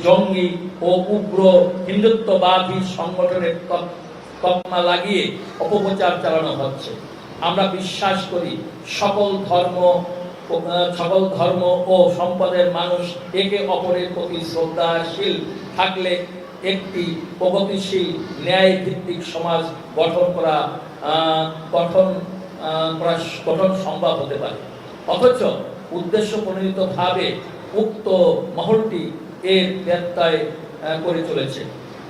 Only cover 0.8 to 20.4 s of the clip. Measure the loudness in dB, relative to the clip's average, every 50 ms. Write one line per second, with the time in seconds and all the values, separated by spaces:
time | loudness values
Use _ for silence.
0.8 | 2 4 4 4 2 2 0 0 0 -2 2 4 6 8 8 8 6 6 2 -4
1.8 | -4 -2 0 4 4 4 4 4 2 2 2 4 6 6 4 4 2 0 -2 -2
2.8 | -4 -4 -4 -4 -6 -4 -2 0 0 2 2 2 0 -2 -2 -4 -4 -4 -4 -4
3.8 | -4 -4 -10 -12 -14 -16 -16 -16 -16 -18 -10 -2 0 2 2 2 0 -2 -2 0
4.8 | 2 2 2 2 0 0 0 0 0 -2 -4 -8 -10 -10 -8 -6 -2 0 0 2
5.8 | 2 0 0 2 2 2 0 0 0 0 0 0 0 0 -2 -4 -4 -4 -6 -6
6.8 | -10 -10 -12 -12 -12 -14 -16 -16 -16 -16 -12 -6 -2 -2 0 2 0 0 0 -4
7.8 | -6 -6 -6 -2 0 0 0 0 -2 -4 -4 -4 -4 -4 -6 -8 -8 -10 -12 -14
8.8 | -12 -10 -4 0 0 2 2 2 2 2 2 -2 -2 2 2 2 2 2 0 4
9.8 | 4 4 4 4 2 -4 -8 -8 -10 -10 -12 -12 -8 -4 -2 -2 -2 0 0 0
10.8 | 0 0 0 -2 0 2 4 4 4 2 2 2 2 2 2 2 2 2 2 2
11.8 | 2 4 6 6 6 6 6 2 0 0 0 2 0 2 4 4 4 4 2 0
12.8 | 0 0 0 -2 -2 -4 -8 -10 -10 -6 -2 0 0 0 0 -2 0 0 -2 0
13.8 | 0 0 0 0 0 -2 -4 -6 -6 -6 -6 -6 -6 -4 -2 -2 -2 -2 0 0
14.8 | 0 2 0 0 -2 -4 -4 -4 -2 -2 -2 -2 -4 -8 -10 -10 -12 -10 -2 0
15.8 | 0 0 0 -2 -2 -2 -2 -2 -4 -6 -10 -14 -14 -14 -14 -8 -4 -2 -2 -2
16.8 | -4 -6 -4 -4 -4 -4 -4 -6 -8 -10 -6 0 0 2 2 2 0 0 -2 -4
17.8 | -4 -2 0 0 0 0 -4 -6 -6 -8 -10 -8 -2 0 4 6 6 6 6 4
18.8 | 0 -4 -6 -6 -6 -6 -6 -6 -6 -8 -6 -4 -2 0 0 0 0 -2 -8 -10
19.8 | -12 -6 0 2 2 4 4 4 4 4 2 2